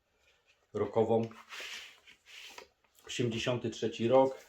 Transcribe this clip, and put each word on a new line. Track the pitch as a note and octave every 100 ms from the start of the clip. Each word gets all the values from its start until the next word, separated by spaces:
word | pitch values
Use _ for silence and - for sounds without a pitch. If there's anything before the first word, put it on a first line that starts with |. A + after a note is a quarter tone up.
| _ _ _ _ _ _ _
rockową. | G#2 G2+ A2+ G#2+ A2+ A2+ - - - - - - - - - - - - - - _ _ _ -
Osiemdziesiąty | - A#2+ A2+ B2+ A#2+ A#2
trzeci | - A2 - A2+
rok, | C3 C3+ -